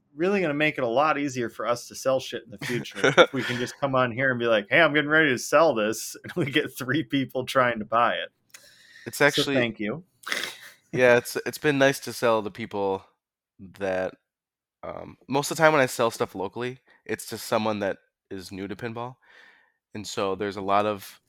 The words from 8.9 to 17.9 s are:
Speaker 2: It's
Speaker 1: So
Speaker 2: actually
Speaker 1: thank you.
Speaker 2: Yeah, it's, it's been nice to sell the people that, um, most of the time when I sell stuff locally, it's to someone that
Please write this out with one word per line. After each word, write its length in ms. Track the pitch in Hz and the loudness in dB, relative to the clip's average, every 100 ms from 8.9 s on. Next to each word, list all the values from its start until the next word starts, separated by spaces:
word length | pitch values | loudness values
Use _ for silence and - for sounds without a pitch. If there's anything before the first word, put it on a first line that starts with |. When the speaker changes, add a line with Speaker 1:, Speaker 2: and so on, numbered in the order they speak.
| - - | -16 -12
Speaker 2:
It's 140 | - 143 | 2 4
Speaker 1:
So 0 | |
Speaker 2:
actually 280 | 143 139 | 4 0
Speaker 1:
thank 260 | 135 117 107 | 2 0 -2
you. 240 | 104 143 - _ - - - - - - _ | -4 -4 -10 _ -10 -8 -8 -12 -20 -20 _
Speaker 2:
Yeah, 240 | 123 127 120 | 4 6 6
it's, 200 | - 127 120 | 4 -6 -6
it's 120 | - | -2
been 200 | 151 139 | 0 4
nice 200 | 135 139 | 4 2
to 120 | - | -6
sell 300 | 113 120 113 | -2 2 2
the 80 | 101 | 0
people 540 | 95 110 104 98 95 - _ _ _ _ _ 95 87 | -8 -8 -4 -2 -2 -6 _ _ _ _ _ -20 -8
that, 360 | 95 92 92 - _ _ _ _ _ _ | -4 -2 -4 -8 _ _ _ _ _ _
um, 340 | - 87 87 - - | -14 -12 -14 -18 -4
most 220 | 139 147 | -4 -2
of 60 | 160 | 2
the 60 | |
time 100 | 160 | 4
when 80 | 156 | 4
I 40 | 127 | 2
sell 240 | - 117 | 2 -2
stuff 240 | - 120 | 0 -6
locally, 460 | 98 95 113 123 127 _ _ - | -4 -8 -6 -8 -10 _ _ -10
it's 200 | 110 - | -10 -8
to 100 | 110 | -12
someone 400 | - 117 110 107 | -2 0 0 0
that 180 | 101 | -2